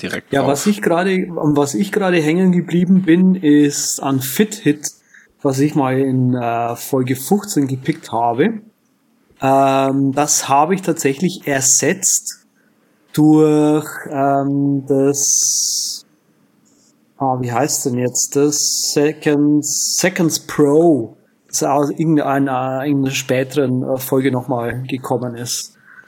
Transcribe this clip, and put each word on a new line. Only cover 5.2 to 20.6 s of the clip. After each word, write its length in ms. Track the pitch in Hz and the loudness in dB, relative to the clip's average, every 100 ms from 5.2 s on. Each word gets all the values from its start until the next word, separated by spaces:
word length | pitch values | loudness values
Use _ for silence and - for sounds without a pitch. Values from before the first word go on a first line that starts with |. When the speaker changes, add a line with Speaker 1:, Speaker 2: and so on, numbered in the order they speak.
| _ _ | _ _
Speaker 2:
was 160 | 143 131 | -2 0
ich 160 | 147 151 | 0 2
mal 240 | 135 131 | 0 2
in, 340 | 135 131 127 | 0 2 0
äh, 420 | 123 120 117 117 120 | 0 -2 -2 -4 -6
Folge 400 | - 135 127 131 | -4 -2 -2 -2
fünfzehn 520 | - 202 - - 135 | 0 -2 0 -2 -2
gepickt 440 | 131 - 156 - | -2 -6 -6 -6
habe. 500 | 110 120 117 185 220 - _ _ _ _ _ _ - | -2 0 2 0 -2 -12 _ _ _ _ _ _ -4
Ähm, 760 | 135 135 135 135 135 135 139 | 2 4 4 2 0 0 0
das 360 | 135 151 - - | 0 0 0 2
habe 240 | 139 151 | 2 2
ich 80 | 190 | 0
tatsächlich 640 | 185 160 139 139 180 190 - | -2 -2 -2 0 -2 -2 -4
ersetzt 880 | 139 127 - 135 190 - - - - _ _ _ _ _ _ _ | 0 2 2 0 0 -2 -2 -4 -16 _ _ _ _ _ _ _
durch, 720 | - 151 156 156 151 151 151 147 - - | 2 4 6 6 4 2 0 -2 -12 -8
ähm, 720 | 143 139 139 139 139 143 139 131 | -2 0 0 0 0 0 -2 0
das, 1160 | 135 135 139 - - - - - - - - - _ _ _ _ _ _ _ _ _ _ - | 0 2 0 0 0 0 0 -4 -4 -6 -10 -16 _ _ _ _ _ _ _ _ _ _ -6
ah, 200 | 135 127 | -4 -2
wie 100 | 123 | -2
heißt 340 | 117 147 - 143 | -2 -2 -2 -4
denn 120 | 123 | -2
jetzt 380 | 123 123 - 143 | -2 -2 -2 0
das? 560 | 143 147 - - - | 0 0 -4 -4 -2
Second, 720 | - 147 151 156 147 147 147 143 | 0 0 0 0 2 2 2 0
Seconds 760 | - - - 180 185 165 151 | -4 -4 -2 -2 0 0 -2
Pro, 800 | - - | -4 0